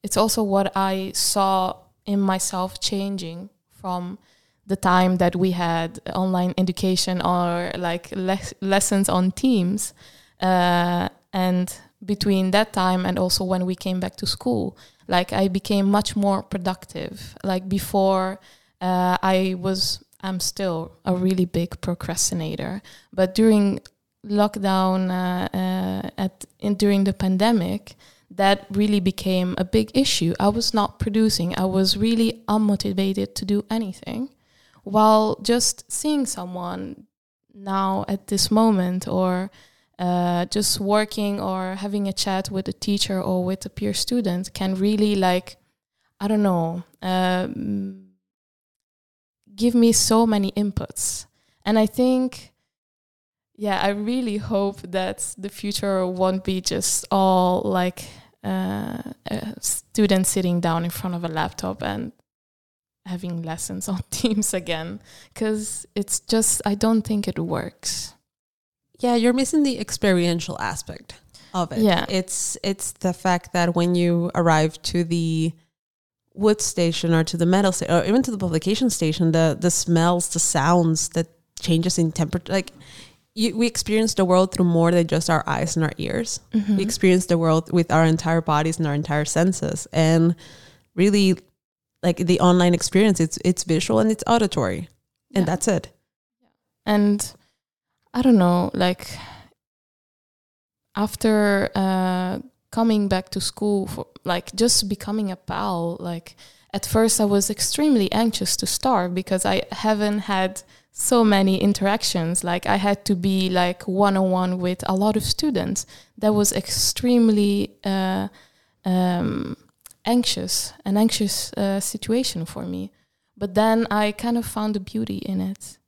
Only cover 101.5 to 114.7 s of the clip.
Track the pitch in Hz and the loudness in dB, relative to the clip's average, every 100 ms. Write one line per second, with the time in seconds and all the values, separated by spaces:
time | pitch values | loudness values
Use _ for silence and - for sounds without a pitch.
101.5 | 196 202 196 190 185 185 185 180 190 262 | 2 0 0 0 0 0 0 -4 -6 -12
102.5 | _ _ - 226 214 202 185 - 196 - | _ _ 0 2 2 2 -2 -2 -6 -6
103.5 | - 208 202 190 - - - 170 180 - | -4 -2 0 -2 -8 -12 -10 -4 -4 -6
104.5 | 190 240 - 196 196 - 214 202 180 - | 0 2 2 0 -6 -4 -4 -4 -8 -8
105.5 | - 202 175 170 165 175 170 - - - | -4 -2 -2 -4 -6 -8 -8 -12 -20 -20
106.5 | _ _ 202 - 220 226 220 208 202 202 | _ _ -8 0 2 4 2 2 2 0
107.5 | 208 - - 302 247 190 - 233 - 185 | -2 -2 0 4 4 2 2 0 0 -2
108.5 | - 190 - 262 226 175 180 185 185 196 | -2 -2 -2 0 0 0 -4 -2 0 2
109.5 | 190 - 202 214 214 208 208 196 196 185 | 0 -2 -4 0 2 0 -2 -2 0 0
110.5 | 190 - _ _ - - 247 220 196 196 | -4 -18 _ _ -6 2 4 6 6 4
111.5 | 190 202 202 196 220 - 180 165 180 175 | 4 2 2 0 0 -2 -2 -2 -2 -2
112.5 | 175 - 196 202 202 - 190 190 190 185 | -4 0 0 2 0 0 0 2 2 2
113.5 | 180 180 185 - 185 202 190 190 185 180 | 2 0 -2 -4 2 4 4 2 2 0
114.5 | 180 180 | -2 -2